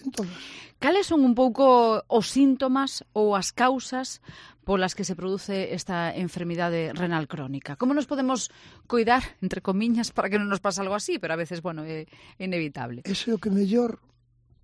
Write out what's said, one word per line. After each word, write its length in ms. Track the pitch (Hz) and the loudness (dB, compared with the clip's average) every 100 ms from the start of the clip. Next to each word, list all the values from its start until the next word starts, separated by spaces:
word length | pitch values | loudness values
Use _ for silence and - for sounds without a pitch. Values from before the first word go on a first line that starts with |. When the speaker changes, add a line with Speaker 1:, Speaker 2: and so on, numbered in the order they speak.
Speaker 1:
en 80 | 269 | -6
todas. 240 | 233 180 175 - - - - | -4 -6 -8 -16 -18 -20 -2
Speaker 2:
Cales 240 | 277 381 370 | 2 2 4
son 160 | 320 | 4
un 160 | 254 233 | 6 6
pouco 640 | 254 220 269 247 233 214 - | 4 6 8 8 6 2 2
os 160 | 226 - | 0 2
síntomas 800 | 262 277 254 262 262 269 - - | 4 4 4 2 0 0 -6 -6
ou 240 | 214 208 202 | 0 2 2
as 160 | - | -2
causas 640 | - 254 262 - 262 262 - - - - _ | 0 2 2 -4 -8 -8 -12 -18 -20 -20 _
polas 300 | - 190 185 | -2 0 0
que 80 | - | -2
se 140 | 185 170 | -6 -4
produce 560 | 185 196 - 196 180 | -4 -6 -4 -6 -4
esta 400 | 170 - 175 170 | -6 -6 -4 -4
enfermidade 800 | - 180 175 175 170 175 170 156 | -4 -6 -6 -6 -2 -2 -2 -4
renal 320 | 156 175 160 147 | -4 -2 -2 -4
crónica? 480 | 151 135 139 - 143 | -8 -8 -8 -10 -2
Como 160 | 247 | 0
nos 140 | 294 - | 0 -2
podemos 420 | 285 254 247 - - - - - | -2 -2 -2 -6 -14 -20 -20 -2
coidar, 340 | 240 226 254 - - | 0 4 2 0 -6
entre 180 | 185 185 | -6 -4
comiñas, 540 | - 190 233 233 220 | -2 0 0 0 -2
para 160 | - 196 | -4 -2
que 80 | 208 | 0
non 100 | 202 | 0
nos 140 | 196 | -2
pase 180 | 202 202 | -2 -2
algo 140 | 190 202 | -2 -4
así? 220 | 359 302 | -4 -4
Pero 140 | 160 | -2
a 60 | 165 | -4
veces, 180 | 165 170 | -4 -6
bueno, 220 | 175 156 | -6 -8
é 220 | 156 156 156 - - - | -8 -10 -12 -20 -20 -10
inevitable. 640 | 190 175 156 139 123 123 | -4 -2 -4 -6 -8 -8
Speaker 1:
Eso 240 | 190 190 - | -6 -4 -2
é 80 | 220 | -2
o 60 | |
que 80 | 214 | 2
mellor 460 | 196 196 233 240 - _ _ _ _ _ _ | 2 4 2 2 -4 _ _ _ _ _ _